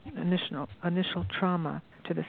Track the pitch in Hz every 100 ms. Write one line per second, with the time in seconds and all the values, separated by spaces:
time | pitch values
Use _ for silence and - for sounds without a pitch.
0 | - 269 175 180 - 139 143 - 175 175
1 | 185 180 175 - 185 180 156 147 - -
2 | - 165